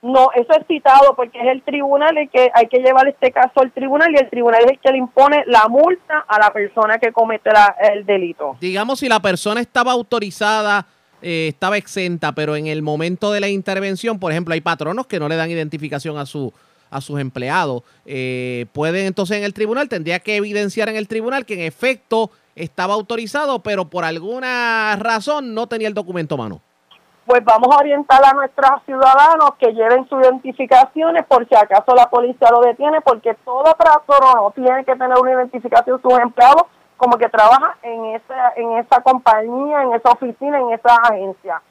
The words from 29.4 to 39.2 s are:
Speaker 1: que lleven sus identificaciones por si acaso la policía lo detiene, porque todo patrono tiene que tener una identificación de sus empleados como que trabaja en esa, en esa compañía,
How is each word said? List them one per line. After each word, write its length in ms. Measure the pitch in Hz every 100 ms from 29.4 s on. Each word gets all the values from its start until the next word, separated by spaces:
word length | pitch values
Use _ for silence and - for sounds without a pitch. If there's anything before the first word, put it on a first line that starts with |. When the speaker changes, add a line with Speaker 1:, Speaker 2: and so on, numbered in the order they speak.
| 294 269
Speaker 1:
que 140 | 240
lleven 360 | 220 226 247 262
sus 120 | 269
identificaciones 1040 | 254 254 262 254 262 262 262 - 320 339 -
por 200 | 254 233
si 80 |
acaso 400 | 226 208 196 214
la 140 | 247 240
policía 400 | 240 240 247 240
lo 120 | 240
detiene, 380 | 240 240 285 311
porque 340 | 294 226 226 220
todo 320 | - 247 302 320
patrono 720 | 330 302 302 285 262 247 202
tiene 300 | 240 254 254
que 120 | 262 254
tener 200 | 254 254
una 120 | 254
identificación 680 | 254 247 254 233 226 240 254
de 40 |
sus 160 | 254 247
empleados 440 | 240 233 240 302 349 _ _ _
como 200 | 247 240
que 120 | 233
trabaja 480 | 226 214 262 320 -
en 340 | 240 233 220 220
esa, 360 | _ 262 247 -
en 220 | 233 226
esa 220 | 233 254
compañía, 800 | 247 262